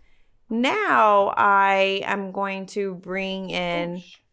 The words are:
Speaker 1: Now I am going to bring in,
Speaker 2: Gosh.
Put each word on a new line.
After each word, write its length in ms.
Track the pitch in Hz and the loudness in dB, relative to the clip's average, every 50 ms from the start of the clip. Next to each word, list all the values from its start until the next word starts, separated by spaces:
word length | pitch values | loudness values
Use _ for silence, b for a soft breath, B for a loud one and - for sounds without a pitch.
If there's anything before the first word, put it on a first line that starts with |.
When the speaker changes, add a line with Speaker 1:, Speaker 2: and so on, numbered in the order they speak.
| - _ - _ _ _ _ _ _ _ | -20 _ -20 _ _ _ _ _ _ _
Speaker 1:
Now 840 | 220 233 240 277 370 427 415 349 - 240 220 214 208 202 196 - - | -2 0 0 0 0 0 0 2 4 4 4 6 6 4 4 2 2
I 640 | - - 202 196 196 196 196 196 196 196 196 196 196 - | 2 4 4 6 6 4 4 4 4 2 2 0 -2 -4
am 280 | - 202 202 196 190 | -4 -4 -4 -6 -8
going 340 | 185 196 196 196 196 190 190 | -6 -6 -6 -6 -6 -8 -10
to 280 | 185 - 208 196 196 185 | -8 -6 -6 -6 -6 -6
bring 560 | 175 185 185 185 190 190 190 190 190 190 180 | -10 -10 -8 -8 -6 -6 -6 -6 -8 -8 -6
in, 460 | 170 180 180 175 170 170 175 175 175 | -6 -4 -4 -2 -2 -4 -4 -6 -8
Speaker 2:
Gosh. 240 | 180 180 - - _ _ _ | -10 -12 -16 -20 _ _ _